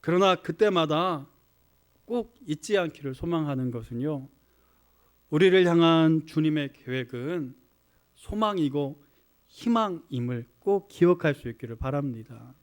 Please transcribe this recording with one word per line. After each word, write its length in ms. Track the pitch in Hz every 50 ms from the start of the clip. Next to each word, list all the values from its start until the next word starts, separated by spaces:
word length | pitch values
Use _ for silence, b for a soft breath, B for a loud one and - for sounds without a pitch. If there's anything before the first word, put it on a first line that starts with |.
그러나 340 | - - 170 185 196 190 185
그때마다 920 | - - - 165 - 214 208 190 170 160 147 151 156 175 185 175 143 139 _ _ _ _ _ _ _ _ _ _ _ _ _ _ _ _
꼭 300 | - 233 240 226 - _ _ 262
잊지 320 | 170 156 151 - - 208
않기를 380 | 196 175 160 147 - 143 139 131
소망하는 560 | - - 170 175 165 156 147 139 131 127 127
것은요, 580 | 120 120 110 - 120 117 131 151 156 139 131 - _ _ _ _ _ _ _ _ _ _ _ _ _ _ _ _ _ _ _ _
우리를 340 | - 151 185 190 180 190 180
향한 600 | 175 170 170 170 165 165 165 160 160 160 160 156
주님의 460 | 160 - 160 156 156 151 151 143 139
계획은 800 | - _ _ 127 127 131 123 123 - 120 123 147 175 175 147 123 127 _ _ _ _ _ _ _ _ _ _ _ _
소망이고 840 | _ - - 202 214 220 214 208 185 156 139 135 147 143 135 147 b b b b b b b b _ _
희망임을 1000 | _ _ - - 233 233 226 220 202 180 160 - _ 147 123 120 120 123 120 120 _ _ _
꼭 300 | _ 196 202 196 190 _
기억할 460 | - - 170 175 180 175 - 156 139
수 140 | - - 120
있기를 280 | 113 _ - 113 117
바랍니다. 800 | 113 127 131 135 143 143 139 120 110 110 _ 120 113 120 123 135 _